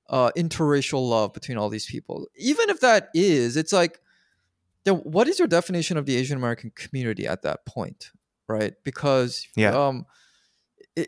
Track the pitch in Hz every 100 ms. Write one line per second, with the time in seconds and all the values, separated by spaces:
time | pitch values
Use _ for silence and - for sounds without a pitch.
0 | - 131 123 - 165 - 151 143 135 139
1 | 123 113 101 - - 117 104 107 - -
2 | - - - - 240 302 427 339 254 214
3 | - 160 196 147 120 135 156 190 175 -
4 | _ _ _ _ _ _ _ _ 196 175
5 | 151 170 269 381 320 165 175 175 156 160
6 | 139 123 131 135 120 113 113 - - 135
7 | 120 101 - 92 - - - 123 90 -
8 | - _ _ _ - 110 104 - 139 -
9 | 143 131 123 - - 110 104 127 139 131
10 | - _ _ _ _ _ _ _ - 165